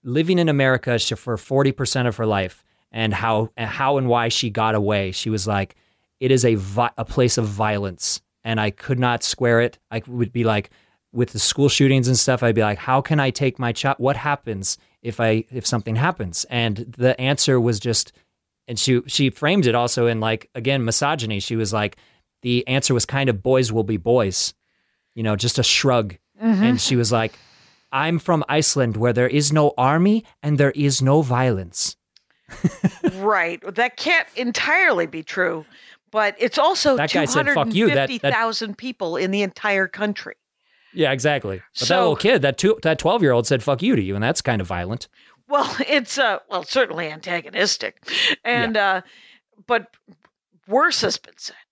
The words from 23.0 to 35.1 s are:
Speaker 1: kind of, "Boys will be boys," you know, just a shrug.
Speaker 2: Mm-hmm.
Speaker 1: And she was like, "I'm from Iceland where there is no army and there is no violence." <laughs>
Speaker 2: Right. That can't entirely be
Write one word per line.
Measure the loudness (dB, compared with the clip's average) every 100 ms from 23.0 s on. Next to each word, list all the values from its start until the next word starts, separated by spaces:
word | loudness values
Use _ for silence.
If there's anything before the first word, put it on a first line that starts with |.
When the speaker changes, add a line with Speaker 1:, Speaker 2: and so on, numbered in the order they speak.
| 0
Speaker 1:
kind | -2 0
of, | -2
"Boys | 2 2 2
will | -2
be | -2 -2
boys," | 2 2 2 -2 -6 -8 _ _ _ _ _
you | -6
know, | -2
just | 0 0 0
a |
shrug. | 0 2 2 2 0 -8 _ _
Speaker 2:
Mm-hmm. | 0 2
Speaker 1:
And | 4 2
she | 2 2
was | 2
like, | 2 0 -6 _ _ _ _ _
"I'm | -2 0 -2
from | 0 0 2
Iceland | 0 2 2 0 2
where | 0
there | 2 2
is | 2 2
no | 2 2 2
army | 2 4 4 2 -2 _
and | -2 2
there | 2
is | 2 0 2
no | 4 4
violence." | 2 0 0 0 -4 -6 -6 -8 _ _ _ _ _
<laughs> | -4 -4 0 -4 0 -4
Speaker 2:
Right. | -2 0 2 0 -4 -8 -2
That | -2 -2
can't | 0 0 -2 -6
entirely | -4 -2 0 2 2 2
be | -2